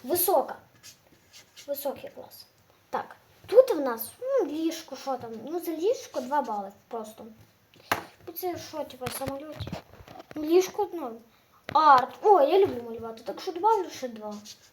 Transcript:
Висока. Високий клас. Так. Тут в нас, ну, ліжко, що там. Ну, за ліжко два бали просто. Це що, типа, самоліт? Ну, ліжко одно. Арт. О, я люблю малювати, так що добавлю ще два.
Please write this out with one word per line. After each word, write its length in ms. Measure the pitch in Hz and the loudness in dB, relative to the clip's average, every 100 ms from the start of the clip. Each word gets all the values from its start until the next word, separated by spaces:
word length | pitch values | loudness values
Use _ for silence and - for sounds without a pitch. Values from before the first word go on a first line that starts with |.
Висока. 520 | 247 349 - 330 - - _ _ - - _ _ _ - - - - | -2 -2 2 2 2 -8 _ _ -20 -20 _ _ _ -20 -20 -20 -12
Високий 420 | 285 285 247 - | -8 -6 -8 -12
клас. 360 | - - - - _ _ _ _ | -18 -20 -20 -20 _ _ _ _
Так. 260 | - - - _ _ - | -10 -10 -16 _ _ 6
Тут 280 | 427 523 359 | 8 8 6
в 40 | |
нас, 300 | 269 226 - - | -2 -4 -10 -10
ну, 260 | 494 539 320 | -2 0 0
ліжко, 480 | 294 320 320 - 262 | -2 -4 -4 -12 -12
що 220 | - 262 | -6 -6
там. 140 | 240 226 262 | -8 -12 -8
Ну, 140 | 339 | -8
за 120 | 339 | -6
ліжко 500 | 320 359 554 - 311 | -2 0 -2 -4 -8
два 200 | 247 294 | -2 -2
бали 300 | 240 214 196 - _ | -2 -6 -8 -14 _
просто. 380 | 226 214 - 220 220 - _ _ - - - - _ - 330 | -12 -12 -16 -20 -20 -20 _ _ -20 -6 -6 -6 _ -20 -10
Це 220 | 359 320 | -8 -8
що, 260 | - 311 | -10 -12
типа, 240 | 269 247 254 | -12 -10 -10
самоліт? 500 | - 269 269 311 277 - - - - - - - 311 | -8 -8 -10 -12 -14 -12 -12 -14 -20 -20 -20 -16 -10
Ну, 80 | |
ліжко 400 | 302 349 381 - | 4 4 4 -2
одно. 320 | 403 349 262 226 - _ _ _ - | -6 -4 -10 -12 -20 _ _ _ -2
Арт. 420 | 285 311 262 262 - | 4 8 8 6 0
О, 200 | 403 381 | 6 8
я 180 | 285 381 | 8 6
люблю 240 | 381 247 | 4 0
малювати, 400 | 233 226 226 226 | -8 -10 -12 -12
так 180 | - - | -12 -10
що 100 | 381 | -8
добавлю 380 | 349 403 440 330 | 0 2 2 0
ще 180 | - 254 | -8 -10
два. 280 | 220 208 208 208 - _ | -10 -12 -14 -16 -20 _